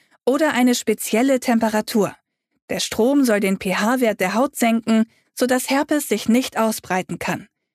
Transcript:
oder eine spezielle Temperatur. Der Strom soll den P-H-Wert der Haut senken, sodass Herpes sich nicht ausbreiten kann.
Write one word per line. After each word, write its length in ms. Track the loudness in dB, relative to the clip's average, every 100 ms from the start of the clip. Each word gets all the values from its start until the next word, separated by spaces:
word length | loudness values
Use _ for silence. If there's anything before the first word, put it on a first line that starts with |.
| _ _
oder 280 | -2 0 0
eine 220 | 2 2
spezielle 640 | 2 -2 -4 0 0 2 0
Temperatur. 800 | 2 0 2 -2 -2 0 0 -4 _ _ _ _ -10
Der 100 | -6
Strom 460 | -6 0 2 2
soll 160 | 2 2
den 180 | 0 -2
P-H-Wert 640 | -4 -2 0 2 0 0
der 140 | -2
Haut 200 | 0 -2
senken, 520 | 0 0 0 2 0 0 _ _
sodass 360 | -4 0 0 0
Herpes 380 | -2 0 -2 -2
sich 200 | -4 2
nicht 280 | 0 0 -2
ausbreiten 600 | -2 -2 -4 -4 -4 -8
kann. 300 | -6 -6 -8 _ _